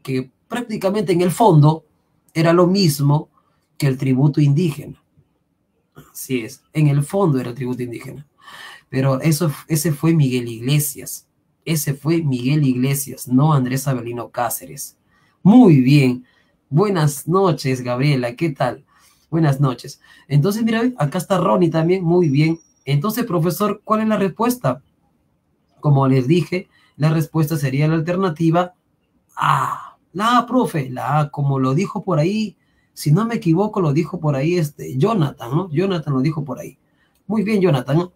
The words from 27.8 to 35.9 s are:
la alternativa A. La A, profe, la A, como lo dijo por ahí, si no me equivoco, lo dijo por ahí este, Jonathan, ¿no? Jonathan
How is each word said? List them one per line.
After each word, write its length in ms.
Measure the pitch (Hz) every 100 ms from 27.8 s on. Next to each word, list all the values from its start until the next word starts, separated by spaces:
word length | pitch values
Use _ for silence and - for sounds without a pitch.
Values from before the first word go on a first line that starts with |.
| 156
la 60 |
alternativa 800 | 160 160 180 185 151 165 175 180 _ _ _ _ _ _
A. 600 | - 147 139 127 - - _ _
La 240 | 180 226 247
A, 80 |
profe, 440 | 240 254 220 156 127
la 300 | 127 120 151
A, 100 | 147
como 300 | - 139 135
lo 140 | 131
dijo 300 | 147 196 196
por 160 | 190 156
ahí, 360 | 170 214 208 - _ _ _
si 180 | - 147
no 140 | 175
me 100 | 226
equivoco, 460 | 226 165 170 214 208
lo 100 | 156
dijo 300 | 147 160 185
por 140 | 151
ahí 220 | 135 160 180
este, 400 | 147 - 156 131
Jonathan, 540 | 202 214 135 - 117
¿no? 180 | 151 185
Jonathan 420 | 147 196